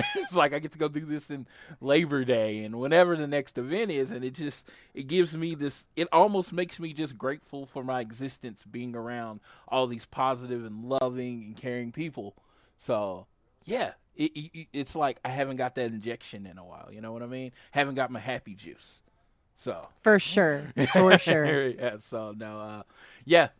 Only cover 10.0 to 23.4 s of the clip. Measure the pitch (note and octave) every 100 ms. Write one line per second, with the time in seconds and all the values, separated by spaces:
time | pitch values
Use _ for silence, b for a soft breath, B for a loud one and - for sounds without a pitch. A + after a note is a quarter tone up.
10 | - - C3 B2+ B2 A#2+ A2+ G#2+ A#2+ C3+
11 | B2+ B2+ B2 A#2+ G#2+ A2 C3 B2 A#2+ B2+
12 | E3 C3+ G2+ - _ _ _ _ - A2
13 | G2+ F#2 F#2+ _ _ _ - A#3+ C3+ -
14 | _ - D3+ D3+ D#3 D#3+ D#3+ C#3+ C3+ D#3+
15 | C#3+ B2 B2+ C3 C3+ C3 B2+ C3 A#2 A2+
16 | G#2+ A2+ - G#2 G2 F#2 F2 E2+ - G#2
17 | A2+ A#2 A#2+ B2+ C3 b b C#3+ C#3+ C3
18 | B2 B2 A2 A#2+ - F#2 F#2+ - - -
19 | _ _ _ _ _ _ - F2 - _
20 | A3 G#3 - - E3+ C#3+ C#3+ - C3+ F#3+
21 | F#3 F3+ E3+ E3 D3+ D3 C3+ A#2+ B2 G#2+
22 | - A#2 G#2+ G#2+ G#2+ G#2+ G#2+ G#2 - b
23 | b b - E3